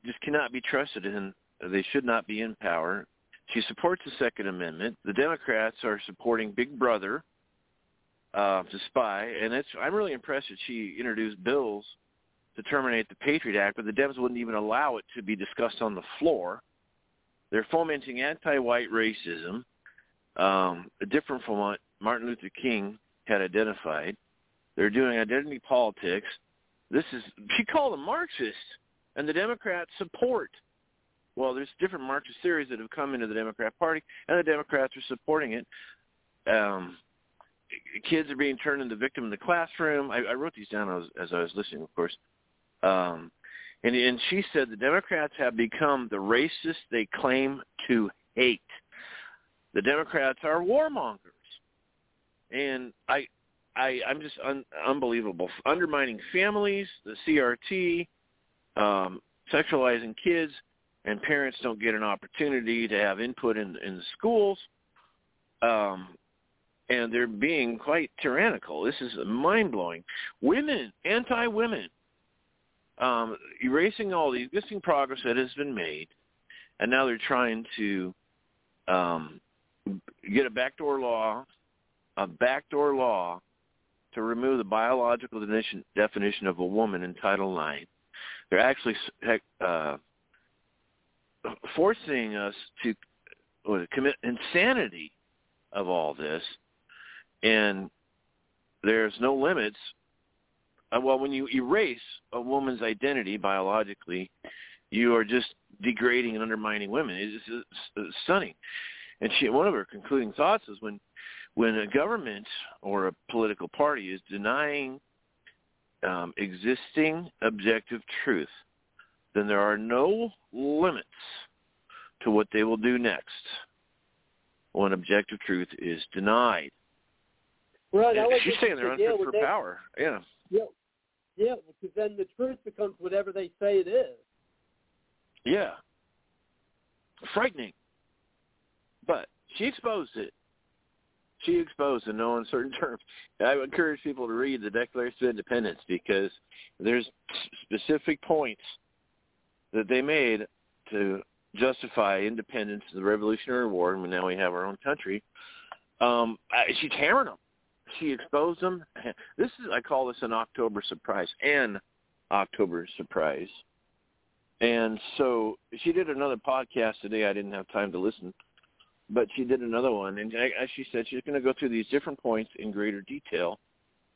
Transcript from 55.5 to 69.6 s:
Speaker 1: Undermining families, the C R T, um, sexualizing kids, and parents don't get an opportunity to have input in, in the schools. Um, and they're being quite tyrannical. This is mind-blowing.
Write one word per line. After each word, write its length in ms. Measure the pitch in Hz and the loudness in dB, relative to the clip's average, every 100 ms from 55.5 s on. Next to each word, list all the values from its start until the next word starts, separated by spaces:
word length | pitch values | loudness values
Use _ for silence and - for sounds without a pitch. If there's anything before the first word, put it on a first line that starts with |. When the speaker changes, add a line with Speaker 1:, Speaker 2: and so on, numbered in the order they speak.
| - | -2
Speaker 1:
Undermining 560 | 135 165 170 147 131 110 - | 0 2 2 0 0 -4 -4
families, 540 | 180 202 208 202 196 196 - | 0 2 2 0 -2 -6 -12
the 120 | 104 110 | -16 -6
C 160 | - 151 | 2 4
R 160 | 123 120 - | 4 2 -2
T, 380 | 190 175 170 170 _ _ _ _ _ _ - | -2 0 0 -4 _ _ _ _ _ _ 2
um, 440 | 104 98 92 92 - _ - | 4 4 0 -6 -16 _ -2
sexualizing 640 | 151 - 147 127 117 113 107 | 0 2 4 4 2 -2 -4
kids, 300 | 175 170 156 143 - _ _ _ - | 0 0 0 -8 -20 _ _ _ -6
and 140 | 104 | -4
parents 360 | - 147 135 - | 0 2 0 -2
don't 180 | 123 110 | -6 -2
get 140 | 113 | 0
an 80 | 107 | 0
opportunity 840 | 107 98 - - 147 131 113 117 113 | 0 -2 -4 -2 0 0 0 0 0
to 80 | |
have 260 | 104 104 95 | 2 2 0
input 360 | 120 123 120 107 | -4 -2 0 0
in, 200 | 98 82 | -4 -8
in 120 | 98 92 | -10 -10
the 60 | - - | -12 -2
schools. 420 | 220 226 202 190 - _ _ _ _ _ _ _ _ - | 2 4 2 0 -10 _ _ _ _ _ _ _ _ 0
Um, 460 | 117 110 101 92 92 85 _ _ _ _ _ _ - | 2 2 0 -2 -10 -20 _ _ _ _ _ _ -2
and 240 | 123 117 | 0 2
they're 140 | 120 120 | 0 0
being 520 | 104 143 160 120 113 | 0 0 2 0 -2
quite 320 | 143 165 143 - | 0 0 0 -4
tyrannical. 600 | 135 131 220 123 - 78 | 0 2 2 0 -6 -4
This 120 | 110 - | -2 -2
is 120 | 123 107 95 | -6 -6 -4
mind-blowing. 800 | 117 160 220 | 0 2 4